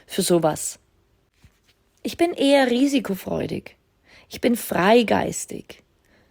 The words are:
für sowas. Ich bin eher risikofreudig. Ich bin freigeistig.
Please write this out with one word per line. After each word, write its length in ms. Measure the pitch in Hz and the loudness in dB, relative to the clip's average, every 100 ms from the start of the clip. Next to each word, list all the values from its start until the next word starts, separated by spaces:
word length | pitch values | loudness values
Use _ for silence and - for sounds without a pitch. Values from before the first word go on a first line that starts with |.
| - | -12
für 160 | - | -4
sowas. 560 | 180 175 156 151 - - _ _ _ _ _ _ _ _ _ _ _ _ | 2 2 2 -2 -8 -12 _ _ _ _ _ _ _ _ _ _ _ _
Ich 140 | - - | -8 -2
bin 180 | 339 | -2
eher 360 | 349 277 277 254 | 2 4 4 4
risikofreudig. 1040 | 240 277 269 196 190 - 165 - 107 - _ _ _ _ - - | 2 2 0 -2 -6 -6 -6 -6 -8 -12 _ _ _ _ -20 -18
Ich 120 | - | -4
bin 160 | 262 233 | -2 -2
freigeistig. 1300 | - 180 185 240 220 196 - - - - - - _ _ _ _ _ | -4 0 4 4 4 0 -2 -6 -10 -14 -16 -20 _ _ _ _ _